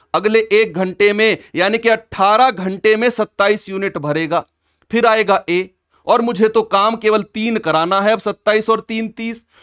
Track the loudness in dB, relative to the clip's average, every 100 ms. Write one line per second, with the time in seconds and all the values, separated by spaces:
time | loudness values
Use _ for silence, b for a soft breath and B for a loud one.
0 | B -2 0 0 2 2 2 -2 -4 0
1 | 0 2 0 0 B -2 0 0 0 0
2 | -2 0 2 4 2 0 -6 -2 0 2
3 | 0 -2 -4 0 0 0 -4 -6 -6 -6
4 | -4 -4 -2 -4 -6 _ _ _ -4 0
5 | 2 2 2 0 0 -4 -4 _ _ _
6 | 0 0 0 2 2 2 0 0 0 0
7 | 0 0 -2 -6 -4 -2 0 0 0 0
8 | 0 0 -2 -4 0 0 0 -2 -2 -8
9 | -8 -8 -10 -10 _ b